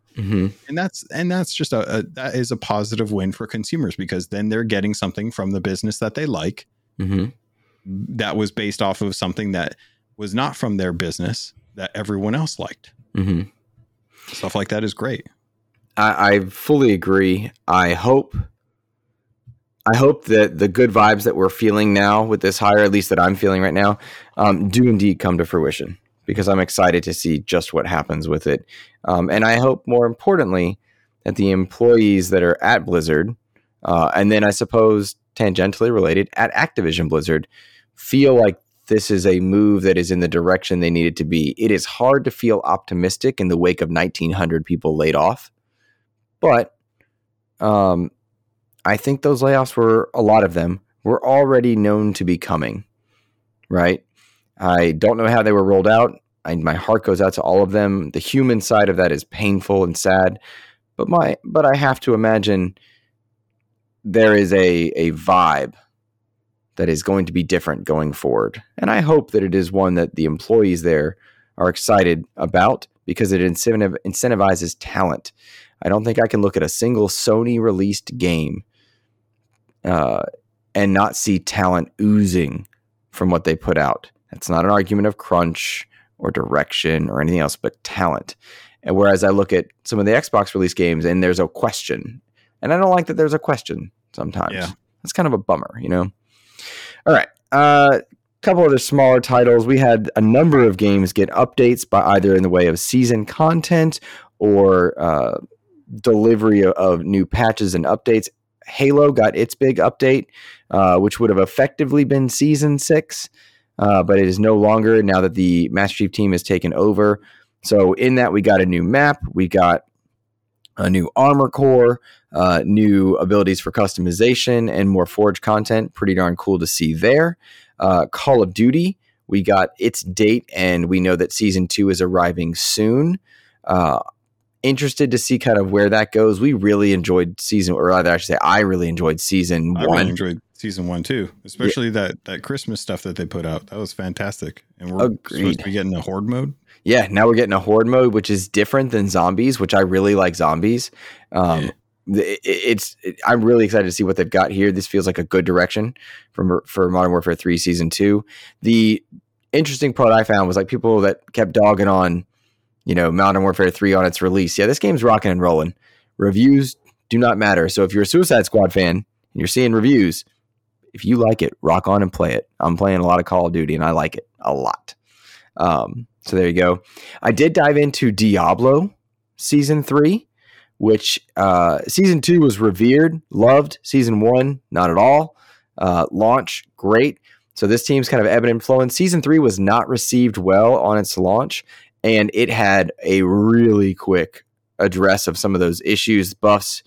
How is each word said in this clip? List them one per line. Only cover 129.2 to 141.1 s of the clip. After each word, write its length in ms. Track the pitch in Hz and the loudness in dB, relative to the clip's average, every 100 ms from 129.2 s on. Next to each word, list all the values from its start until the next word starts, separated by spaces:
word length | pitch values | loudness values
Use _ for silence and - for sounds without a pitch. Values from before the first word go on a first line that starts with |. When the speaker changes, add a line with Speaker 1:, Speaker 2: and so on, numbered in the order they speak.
| _ | _
Speaker 1:
we 140 | 101 | -2
got 300 | 95 98 90 - | 2 2 0 -2
its 240 | 107 - | -4 -4
date, 480 | 92 92 107 117 - 87 | -10 0 2 2 -2 -4
and 300 | 92 87 85 | 0 0 0
we 160 | 92 | 0
know 160 | 92 90 | 0 0
that 160 | 90 | -2
season 340 | - 107 92 87 | -2 -2 -2 -4
two 220 | - 98 | -2 -2
is 120 | 90 | 0
arriving 540 | 92 92 87 85 82 82 | 0 0 0 -2 -6 -6
soon. 640 | - - 107 120 160 185 - _ _ _ - | -6 -2 0 0 0 -4 -8 _ _ _ -4
Uh, 340 | 90 85 62 - _ _ _ _ _ | 0 0 -2 -6 _ _ _ _ _
interested 460 | 131 135 143 - 143 | -2 0 -2 -2 -2
to 60 | 120 | 0
see 220 | - 127 | -2 -2
kind 180 | 131 107 | 0 0
of 140 | 95 | 2
where 180 | 101 101 | 2 2
that 220 | 107 107 | 2 0
goes. 280 | 110 110 95 | 2 2 2
We 140 | 127 | 0
really 400 | 127 98 104 104 | 2 2 2 2
enjoyed 480 | 95 85 90 87 90 | 0 2 0 0 -4
season, 320 | - 107 87 | -4 -2 0
or 120 | 87 87 | 0 2
rather, 260 | 92 87 | 2 2
I 60 | 85 | 0
should 100 | - | 0
say, 100 | 73 | -2
I 180 | - 98 | 0 2
really 280 | 101 92 85 | 2 0 -2
enjoyed 320 | 82 82 80 | -2 -2 -2
season 560 | - 98 90 85 82 87 | -2 -2 0 -2 -2 -2
Speaker 2:
I 120 | 78 | 0
Speaker 1:
one. 100 | 85 | 0
Speaker 2:
really 120 | 92 | 0
enjoyed 300 | 87 95 82 _ | -4 -6 -8 _
season 340 | _ 110 95 90 | _ -12 -8 -8
one 140 | 87 | -8
too, 300 | 85 | -6